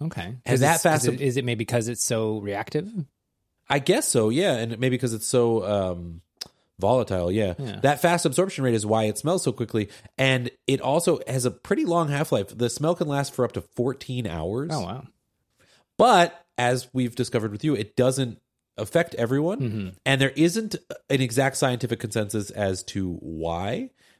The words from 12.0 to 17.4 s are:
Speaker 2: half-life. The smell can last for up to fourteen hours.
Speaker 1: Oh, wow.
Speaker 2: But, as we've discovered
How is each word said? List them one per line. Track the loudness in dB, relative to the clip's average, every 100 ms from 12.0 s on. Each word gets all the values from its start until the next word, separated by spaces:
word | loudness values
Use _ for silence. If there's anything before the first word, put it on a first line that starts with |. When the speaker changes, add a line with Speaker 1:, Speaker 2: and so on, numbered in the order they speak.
| 2
Speaker 2:
half-life. | 0 0 0 -2 -2
The | -4
smell | 0 -2 0
can | -2
last | -2 -2
for | -2 -4
up |
to | -4
fourteen | -8 -4 -4 -4 -8 -6 -4
hours. | -4 -4 -4 -4
Speaker 1:
Oh, | -4
wow. | -6 -8 -14 _ _ _ _ _ _ _ _ 4
Speaker 2:
But, | 6 8 6 2 _ -2
as | 0 0 -2
we've | -2 -2 -2
discovered | -2 0